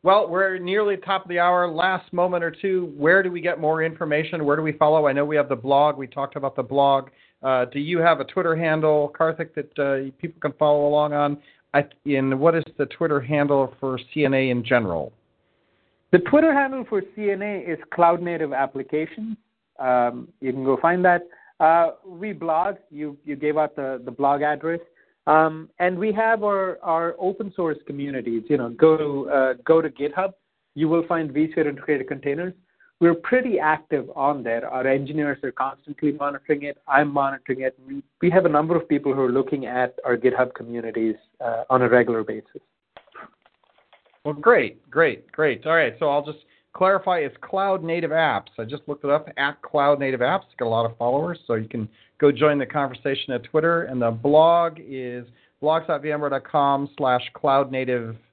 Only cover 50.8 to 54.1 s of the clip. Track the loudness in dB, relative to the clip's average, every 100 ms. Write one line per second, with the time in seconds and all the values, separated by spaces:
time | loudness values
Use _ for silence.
50.8 | -2 -2 -2 -2 -4 -8 -4 -4 -4 -8
51.8 | -10 _ _ _ 4 4 2 2 -2 -4
52.8 | -4 -4 -6 -4 -4 -6 -2 0 2 0
53.8 | -2 -2 -2